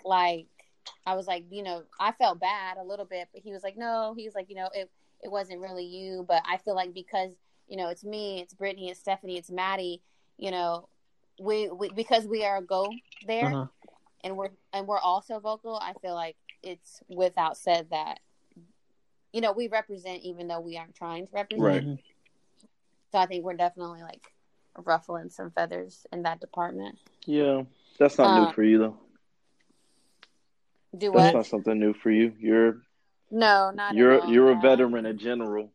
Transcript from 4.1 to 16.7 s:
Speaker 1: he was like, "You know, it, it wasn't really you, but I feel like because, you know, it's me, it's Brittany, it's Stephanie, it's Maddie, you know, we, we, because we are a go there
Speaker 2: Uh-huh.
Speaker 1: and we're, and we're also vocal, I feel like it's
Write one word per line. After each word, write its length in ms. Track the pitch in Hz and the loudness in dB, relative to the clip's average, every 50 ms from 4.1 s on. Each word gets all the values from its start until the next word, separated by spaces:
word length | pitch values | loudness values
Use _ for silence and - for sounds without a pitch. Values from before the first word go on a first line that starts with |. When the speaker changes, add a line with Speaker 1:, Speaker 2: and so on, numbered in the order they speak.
| 226 | -8
Speaker 1:
he 100 | 233 214 | -10 -12
was 80 | 220 - | -12 -10
like, 160 | 202 185 196 | -10 -12 -10
"You 60 | 202 | -10
know, 120 | 190 185 185 202 | -10 -10 -8 -8
it, 160 | 202 190 - _ _ _ _ _ _ | -10 -10 -12 _ _ _ _ _ _
it 80 | - 180 | -12 -8
wasn't 300 | 196 202 196 185 185 175 | -8 -8 -8 -8 -12 -14
really 240 | 190 190 185 180 180 | -12 -12 -12 -12 -12
you, 400 | 175 180 185 190 190 185 185 180 180 | -12 -12 -14 -12 -12 -10 -8 -2 0
but 140 | 175 165 - | 0 0 0
I 120 | 175 180 185 | -2 -6 -4
feel 160 | - 214 196 | -4 -4 -4
like 180 | 185 185 180 | -4 -4 -6
because, 400 | 175 185 180 - - 196 190 185 180 _ _ _ _ _ _ - | -8 -14 -12 -6 -4 -4 -4 -4 -8 _ _ _ _ _ _ -14
you 80 | - 190 | -10 -8
know, 100 | 180 170 | -6 -8
it's 160 | 175 175 - | -8 -10 -12
me, 360 | 208 214 214 208 202 196 180 | -12 -10 -8 -8 -8 -8 -10
it's 100 | 180 - 190 | -12 -14 -12
Brittany, 360 | - 196 196 190 196 185 180 | -8 -8 -8 -8 -8 -10 -14
it's 100 | 185 - | -12 -8
Stephanie, 380 | - 202 190 190 - 185 180 175 | -6 -6 -6 -6 -6 -10 -12 -12
it's 120 | 170 - | -12 -10
Maddie, 520 | 180 185 185 190 196 190 185 180 175 180 _ _ _ _ _ _ _ | -6 -4 -4 -4 -4 -4 -6 -8 -10 -12 _ _ _ _ _ _ _
you 140 | - - 196 | -12 -10 -8
know, 380 | 185 180 175 170 170 170 180 - _ _ _ _ _ _ _ _ _ - | -4 -4 -4 -4 -4 -6 -8 -14 _ _ _ _ _ _ _ _ _ -10
we, 300 | 190 208 214 214 214 185 | -4 -4 -2 -2 -2 -4
we, 180 | 180 180 208 185 | -6 -8 -8 -8
because 360 | 196 214 226 - 254 226 220 | -6 -6 -2 0 0 0 0
we 180 | 208 226 220 214 | 0 -4 -2 -2
are 140 | 202 196 196 | -2 -2 -4
a 40 | |
go 300 | 180 175 190 185 196 202 226 240 _ - - - 202 | -4 -4 -4 -2 -2 -4 -6 -12 _ -20 -20 -14 -8
there 200 | 196 226 226 233 | -6 -4 -2 -2
Speaker 2:
Uh-huh. 200 | 139 143 135 135 135 _ _ _ _ _ _ _ _ _ _ - | -2 -2 -4 -6 -8 _ _ _ _ _ _ _ _ _ _ -12
Speaker 1:
and 120 | 185 190 | -10 -10
we're, 140 | 190 196 190 190 _ _ _ - | -8 -10 -10 -12 _ _ _ -10
and 120 | 196 196 | -8 -6
we're 120 | 196 208 190 | -4 -4 -2
also 400 | 185 180 180 202 - - 226 214 | 0 0 0 -2 -4 -6 -10 -8
vocal, 360 | 202 214 220 214 - 226 220 214 | -6 -8 -8 -8 -8 -10 -10 -10
I 140 | 196 180 196 - | -10 -10 -12 -10
feel 120 | - 185 175 | -10 -8 -8
like 220 | 170 165 165 156 _ _ - - _ | -8 -8 -10 -12 _ _ -20 -20 _
it's 380 | - 185 | -16 -16